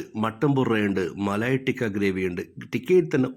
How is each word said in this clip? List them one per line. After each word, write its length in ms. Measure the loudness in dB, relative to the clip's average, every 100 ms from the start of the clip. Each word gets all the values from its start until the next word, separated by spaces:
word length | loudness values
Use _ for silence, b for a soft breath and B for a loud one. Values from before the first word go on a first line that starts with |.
| -2 -2
മട്ടൻ 320 | -2 0 2
ബുറയുണ്ട്, 560 | 2 2 2 2 2 -2 -2
മലായ് 420 | -2 0 0 -2
ടിക്ക 280 | -2 -2 -2
ഗ്രേവിയുണ്ട്. 540 | 0 0 0 -2 -4 -10 -14 -8
ടിക്കയിൽ 360 | -6 2 4 4 0
തന്നെ 140 | 0